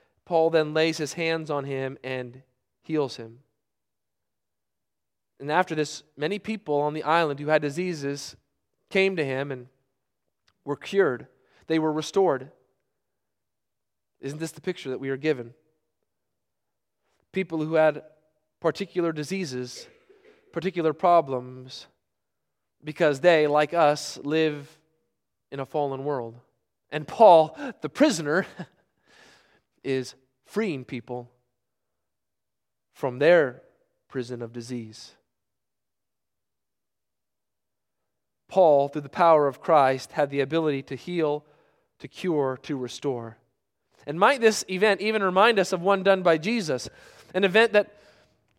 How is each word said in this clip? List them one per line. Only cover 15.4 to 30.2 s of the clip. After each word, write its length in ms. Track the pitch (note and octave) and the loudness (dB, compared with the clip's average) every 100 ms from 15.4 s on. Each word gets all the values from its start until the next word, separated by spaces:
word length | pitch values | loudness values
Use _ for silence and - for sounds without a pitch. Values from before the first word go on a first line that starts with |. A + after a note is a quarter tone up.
| A#2 - _ _ _ _ _ _ _ _ _ _ _ _ _ _ _ _ _ | -6 -18 _ _ _ _ _ _ _ _ _ _ _ _ _ _ _ _ _
People 300 | F#3+ F3+ D#3+ | -6 -4 -4
who 120 | D#3 D#3+ | -2 2
had 280 | D#3 D3 - _ _ _ _ _ | 2 2 -12 _ _ _ _ _
particular 520 | E3+ D3+ G3 F#3 E3+ | -4 -4 -6 -4 -4
diseases, 720 | D#3 C#3+ F#3+ E3 B2+ B2 - - _ _ _ _ _ _ | -4 -6 -6 -6 -8 -10 -12 -20 _ _ _ _ _ _
particular 400 | E3+ F3 F3 D#3+ | -8 -6 -2 -2
problems, 920 | D#3 F#3 E3+ D3 B2+ B2+ B2+ B2+ - - _ _ _ _ _ _ _ _ _ | 2 4 4 4 -6 -8 -16 -16 -18 -20 _ _ _ _ _ _ _ _ _
because 360 | D3+ D3 D#3+ C#3 | -14 0 0 4
they, 260 | E3+ E3 D3+ | 4 6 4
like 260 | D3 D3+ | 2 2
us, 440 | E3+ D3+ D3 - - | 4 4 2 -4 -10
live 560 | C#3+ D#3+ D#3 D3 C#3 _ _ _ _ _ _ _ _ | -4 0 0 -2 -12 _ _ _ _ _ _ _ _
in 80 | C#3 | -12
a 60 | C3+ | -6
fallen 380 | D#3 C#3+ C3 | -4 -4 -4
world. 320 | C#3 C#3 A#2 A#2+ _ _ _ _ _ | -6 -6 -8 -14 _ _ _ _ _
And 180 | D3+ D3+ | -10 -10
Paul, 500 | - A3 E3+ D#3 - C#4+ - | 6 10 10 6 -2 -12 -10
the 80 | D3 | -12
prisoner, 580 | - D4 F3 D3 E3 - - | 2 2 2 -2 -2 -4 -12
<laughs> 1300 | F3 _ _ _ _ _ - _ _ _ _ _ | -18 _ _ _ _ _ -20 _ _ _ _ _
is 320 | C3+ C3 B2 - | -6 -4 -6 -14